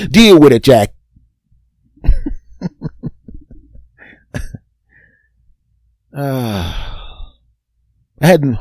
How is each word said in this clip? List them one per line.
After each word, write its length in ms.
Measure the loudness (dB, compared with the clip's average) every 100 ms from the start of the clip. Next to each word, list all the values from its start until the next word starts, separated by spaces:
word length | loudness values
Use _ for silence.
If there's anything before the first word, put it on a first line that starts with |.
| -2
Deal 280 | 2 6 6
with 140 | 6
it, 100 | 4
Jack. 300 | 4 2 2 _ _ _ _ _ _ _ _ _ _ _
<laughs> 80 | 0 0 -2 -12 _ -14 -14 _ -16 -14 -18 _ -20 -20 _ -20 _ -20 _ _ -20 _ _ -14 -14 -16 _ _ _ _ _ _ _ _ _ _ _ _ _ _ _
Ah, 1160 | -10 -8 -6 -6 -6 -8 -10 -12 -14 -18 -18 -20 _ _ _ _ _ _ _ _ _
I 60 | 2
hadn't 320 | 2 0 -6